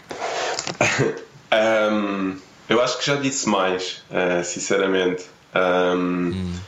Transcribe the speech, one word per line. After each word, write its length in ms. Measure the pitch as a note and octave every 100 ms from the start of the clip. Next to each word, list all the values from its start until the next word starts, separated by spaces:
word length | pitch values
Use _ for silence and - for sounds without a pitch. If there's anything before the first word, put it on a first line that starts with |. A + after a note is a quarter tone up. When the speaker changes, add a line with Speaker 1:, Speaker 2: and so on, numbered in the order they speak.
| - - - - - - - - A#2 - A2+ - - - -
Speaker 1:
Ahm, 840 | A2 A2 A2 G#2+ G#2+ G2+ G2 F#2+ F#2 - - -
eu 120 | A2+
acho 180 | C3 -
que 80 | C#3+
já 100 | C#3
disse 320 | C3+ C3 A2
mais, 540 | G2 F#2 F#2 - - -
eh, 320 | F#2 F2+ F2
sinceramente. 840 | E2+ F#2 - G2 F#2+ F#2 F2+ F2+ - - -
Ahm, 760 | F#2 F#2 F2+ F2+ F2+ F2+ F2+ F2
Speaker 2:
Hum. 200 | F#2 F2+ F2+